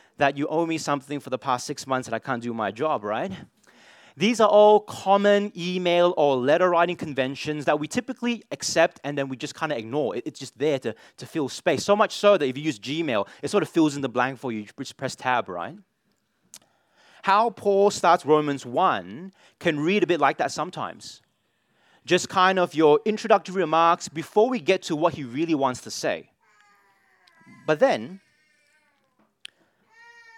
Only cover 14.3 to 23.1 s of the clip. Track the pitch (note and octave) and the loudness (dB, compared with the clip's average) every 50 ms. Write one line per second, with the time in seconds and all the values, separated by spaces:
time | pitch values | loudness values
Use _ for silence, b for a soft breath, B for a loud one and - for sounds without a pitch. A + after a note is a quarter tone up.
14.3 | C3+ A#2 - B2+ A2+ G#2+ G#2 G2 - - C3+ - - - C3+ B2+ - - - B2+ | -4 -8 -8 -8 -8 -8 -10 -12 -14 -16 -16 -16 -12 -10 -10 -10 -8 -6 -4 -2
15.3 | B2+ A#2 G#2+ - F2+ F2 E2+ A2+ E3 G#3 _ _ _ _ _ _ _ _ _ _ | -2 -2 -2 -4 -8 -10 -10 -10 -12 -16 _ _ _ _ _ _ _ _ _ _
16.3 | _ _ _ _ - - b b b b b b b b b b b b b G3 | _ _ _ _ -20 -20 b b b b b b b b b b b b b 2
17.3 | F#3+ G#3 A#3 A#3+ G3 - - G#3 G3 G3 G3+ G#3 G3+ - - F3 E3+ E3+ - C3 | 2 2 2 0 -2 -4 0 0 2 4 4 2 2 2 4 4 4 4 4 4
18.3 | D#3 D3+ D3+ D3 C#3 C3 - B2 A#2+ D#3 F#3 F3+ B2+ G2+ F2 F2+ G2+ D3 F#3 F#3+ | 4 4 2 0 -4 -6 -8 -6 -2 0 2 2 0 -2 -4 -10 -14 -16 -16 -18
19.3 | - b b b b b - F3 D#3 D3 D3 E3+ G3 G#3 F3 D3 F3+ D3+ C#3+ C#3 | -20 b b b b b -2 -2 -2 0 0 0 2 2 2 2 2 2 2 2
20.3 | D#3+ - - - - D#3+ D3+ F3+ - D#3+ A#2 E2+ E2+ F2 - - - - _ _ | 2 0 -4 -4 -4 -6 -8 -8 -8 -10 -10 -10 -12 -14 -18 -20 -20 -20 _ _
21.3 | _ _ _ _ _ _ _ _ _ _ _ _ _ _ _ - F3 F3+ - - | _ _ _ _ _ _ _ _ _ _ _ _ _ _ _ 0 0 0 0 0
22.3 | - F#3+ F#3 F#3 F#3+ F#3+ F3+ E3+ - D3+ D#3+ D3 D3+ D3 - A3 | 0 2 4 4 4 2 0 0 2 4 6 6 6 6 2 0